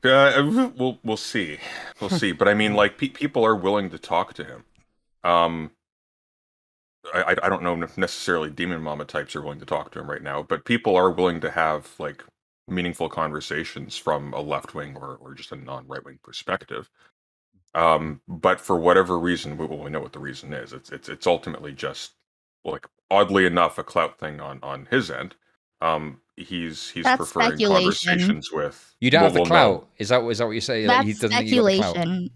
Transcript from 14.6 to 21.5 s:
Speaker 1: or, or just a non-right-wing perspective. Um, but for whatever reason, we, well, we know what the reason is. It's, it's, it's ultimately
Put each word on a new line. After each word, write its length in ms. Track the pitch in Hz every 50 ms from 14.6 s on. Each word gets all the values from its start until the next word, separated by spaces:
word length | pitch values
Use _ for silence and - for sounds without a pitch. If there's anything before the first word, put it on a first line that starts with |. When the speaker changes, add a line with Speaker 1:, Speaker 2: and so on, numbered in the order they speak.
| - - - 76 73 73 69
Speaker 1:
or, 200 | 67 - 69 64 65
or 140 | 65 65 69
just 160 | 67 - - -
a 40 |
non-right-wing 600 | 69 65 64 67 65 65 67 67 69 65 69 67 67 _
perspective. 680 | - - - - - 90 95 - _ - 57 - _ _ _ _ _ _ _ _ _ _ _ _ _ _ _ _ _ _
Um, 460 | 80 82 82 80 78 80 78 76 - _
but 340 | - 90 80 80 92 92 90
for 160 | - - 95
whatever 420 | 85 82 87 90 92 92 87 92 85
reason, 380 | 82 87 87 80 - 73 73 76
we, 80 | 78
well, 120 | 67 73 73
we 120 | 73 71
know 100 | 76 76
what 120 | 71 67 -
the 40 | 76
reason 340 | 69 69 67 69 - 69 73
is. 200 | 65 60 - 62
It's, 180 | 65 _ -
it's, 180 | 71 69 _ -
it's 180 | - - -
ultimately 460 | 92 87 82 - -